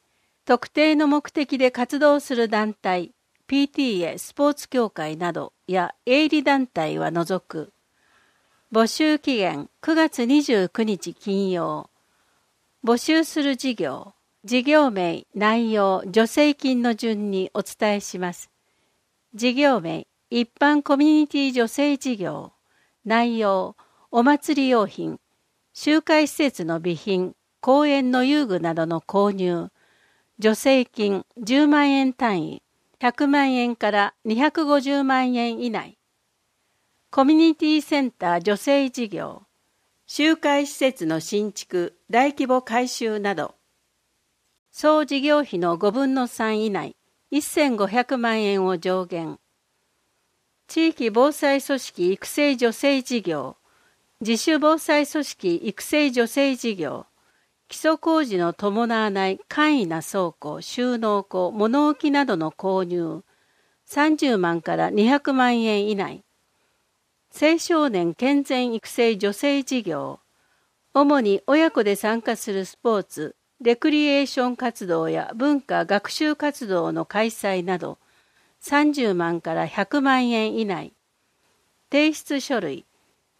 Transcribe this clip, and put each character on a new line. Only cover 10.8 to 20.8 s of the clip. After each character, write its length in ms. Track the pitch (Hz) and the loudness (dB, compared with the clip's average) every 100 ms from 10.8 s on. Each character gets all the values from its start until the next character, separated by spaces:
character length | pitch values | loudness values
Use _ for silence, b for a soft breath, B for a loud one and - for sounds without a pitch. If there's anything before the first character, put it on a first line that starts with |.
日 320 | 220 190 - | -2 -2 -8
金 360 | - 208 196 190 | -10 -4 -2 0
曜。 380 | 180 160 151 - _ _ _ _ _ _ _ _ _ | -2 -4 -6 -10 _ _ _ _ _ _ _ _ _
募 120 | 226 240 | 0 0
集 260 | - 320 | 2 0
す 180 | 320 311 | 0 -2
る 160 | 285 262 | -2 -2
事 200 | 262 220 | -4 -4
業、 360 | 151 - - - _ _ | -6 -6 -14 -20 _ _
事 200 | 202 247 | -2 0
業 260 | 247 302 277 | 4 4 4
名、 340 | 196 175 165 - 202 | 0 -2 -4 -8 -2
内 360 | 214 226 226 | 2 2 0
容、 300 | 214 196 190 190 | 2 2 0 0
助 200 | 196 226 | 0 2
成 260 | - 294 285 | 2 2 2
金 260 | 262 247 | -2 0
の 140 | 240 220 | 0 -2
順 340 | 226 208 208 | -4 -4 -4
に 180 | 190 185 | -4 -4
お 80 | - | -6
伝 320 | - - 214 | -8 -2 0
え 60 | 202 | 0
し 180 | - 185 | -4 -8
ま 140 | 180 | -8
す。 180 | 175 - _ _ _ _ _ _ _ _ | -8 -16 _ _ _ _ _ _ _ _
事 200 | 208 247 | -4 -2
業 260 | 247 294 233 | 2 2 2
名、 280 | 165 160 - _ - | -2 -8 -10 _ -4
一 200 | 240 233 - | -4 -2 0
般 220 | 285 294 | 2 2